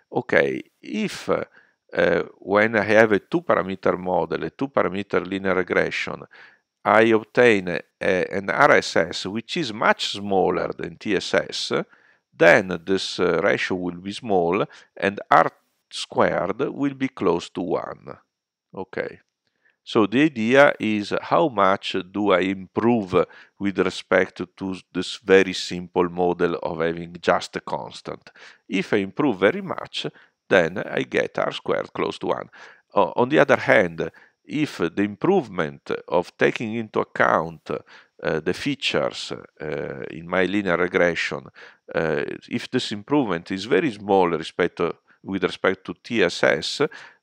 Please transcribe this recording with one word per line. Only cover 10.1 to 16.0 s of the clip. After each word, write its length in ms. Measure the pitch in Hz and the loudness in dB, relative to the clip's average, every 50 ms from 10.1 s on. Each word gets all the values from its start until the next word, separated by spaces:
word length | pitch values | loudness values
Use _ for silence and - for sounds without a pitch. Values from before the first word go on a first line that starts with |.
| - | -8
smaller 580 | 104 98 104 98 95 90 90 87 85 82 - - | -8 -6 -2 0 2 2 2 0 -2 -4 -6 -8
than 200 | - 82 85 85 | -8 -10 -12 -12
T 200 | - - 107 101 | -8 -4 -2 -2
S 180 | 87 - - - | -2 -2 0 0
S, 380 | 90 71 - - - - - 117 139 185 _ _ _ _ _ _ _ _ _ _ | 0 -2 -2 -8 -8 -6 -4 -4 -4 -4 _ _ _ _ _ _ _ _ _ _
then 440 | - 165 170 165 127 98 92 92 85 82 | 4 6 8 8 6 6 2 -4 -6 -2
this, 340 | 92 95 92 - - - - | -2 -2 -2 -2 -4 -4 -2
uh, 200 | 95 87 85 80 82 | 0 0 2 2 2
ratio 340 | 101 - - - - 98 | 2 2 0 -2 -4 -4
will 240 | 90 90 90 87 85 92 98 | -4 -4 -6 -8 -8 -10 -12
be 40 | 101 | -12
small 520 | - - 117 101 92 85 85 87 104 139 - - - - _ - | -10 -4 -2 0 0 2 2 0 0 -2 -4 -8 -20 -20 _ -10
and 240 | - - 98 101 104 - - | -4 -4 -4 -4 -4 0 4
R 200 | 143 151 165 143 - _ _ _ _ _ _ _ | 4 6 6 4 0 _ _ _ _ _ _ _
squared 720 | - - | -12 -12